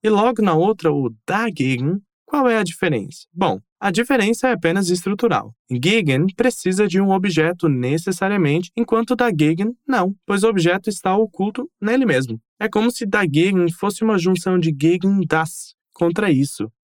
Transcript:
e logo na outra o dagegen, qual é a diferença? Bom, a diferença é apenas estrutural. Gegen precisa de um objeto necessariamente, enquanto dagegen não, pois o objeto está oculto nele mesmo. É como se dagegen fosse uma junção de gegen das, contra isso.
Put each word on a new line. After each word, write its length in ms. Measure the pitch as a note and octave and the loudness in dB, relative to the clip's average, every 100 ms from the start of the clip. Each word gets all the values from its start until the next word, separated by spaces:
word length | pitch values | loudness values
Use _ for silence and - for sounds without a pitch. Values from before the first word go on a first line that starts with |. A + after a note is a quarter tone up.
e 60 | G#3+ | 2
logo 320 | G#3 A#3 A#3 | 4 2 2
na 120 | G3+ | 2
outra 380 | D#3+ F#3+ A3 D#3+ | 2 2 0 0
o 220 | C#3+ B2+ A2 - | 0 -2 -6 -4
dagegen, 720 | G3 A#3 D#3+ C3 B2 C#3 G3 _ _ _ | -2 -2 -2 -2 0 -2 -4 _ _ _
qual 220 | D4+ B3+ | 0 2
é 100 | A3 | 2
a 60 | |
diferença? 640 | F#3 - F3+ B2 F#2+ - - | -2 -2 -2 -2 -4 -16 -18
Bom, 260 | E3 F3+ G2 _ _ | -2 -2 -2 _ _
a 120 | G3 | -2
diferença 580 | F#3 A#3+ C4 G#3 A3+ C4 | -2 0 2 2 0 0
é 20 | |
apenas 380 | A3 E3+ F3+ F3+ | 0 0 0 0
estrutural. 640 | F3+ F#3+ G3+ A#3 B2 G#2 - _ | -2 -2 0 0 0 -4 -18 _
Gegen 560 | B2 C#3+ F#3 D#3+ C3 F#3 - | -2 2 2 2 2 0 0
precisa 520 | B3 - F#3 F#3 G#3 | -2 0 -2 0 0
de 140 | F3+ | 2
um 100 | G3 | 2
objeto 560 | F#3+ G3 D#3 D#3+ F3 E3 | 2 0 0 0 0 0
necessariamente, 1040 | C3 B2 D#3 F3+ F#3 F#3+ G3+ D3+ D#3 F3+ - | 0 0 -2 -4 -4 -2 0 0 0 -4 -6
enquanto 380 | A#3 A3+ A#3 B3 | -2 0 0 0
dagegen 580 | A#3+ D#3+ D3+ E3+ G#3 B3 - | 0 2 0 2 -2 -4 -4
não, 260 | B3+ G3 G3 - | -2 0 -4 -4
pois 180 | G3+ | 0
o 60 | A3 | 2
objeto 400 | G3 E3+ F#3+ G3+ | 2 2 0 -4
está 260 | G3+ F#3+ F#3+ | -4 -2 0
oculto 540 | A3 - G3+ G#3+ C#4+ _ | 0 -2 -4 -4 -12 _
nele 240 | G3+ B3+ B3 | -2 0 2
mesmo. 340 | C3 C3 A2+ _ _ | 0 -2 -8 _ _
É 100 | G#3 | -4
como 220 | G#3 A3+ | 0 0
se 140 | - G#3+ | -2 -2
dagegen 640 | G#3 F3+ C#3 F3+ F#3+ F3 | 0 2 2 2 2 0
fosse 320 | E3 G3+ G#3 | 0 -6 -2
uma 140 | A3 G#3 | 0 0
junção 420 | F3 F3+ F#3+ F#3 | 2 0 0 0
de 100 | E3 | 0
gegen 520 | C#3+ D#3 F3+ G3 G3 E3+ | 0 0 2 2 0 2
das, 500 | D#3+ D#3+ - - _ _ | 0 0 -8 -18 _ _
contra 360 | - E3+ F3 G#3 | -2 -2 0 0
isso. 420 | C3+ C#3+ - G#2+ _ | 2 0 -4 -10 _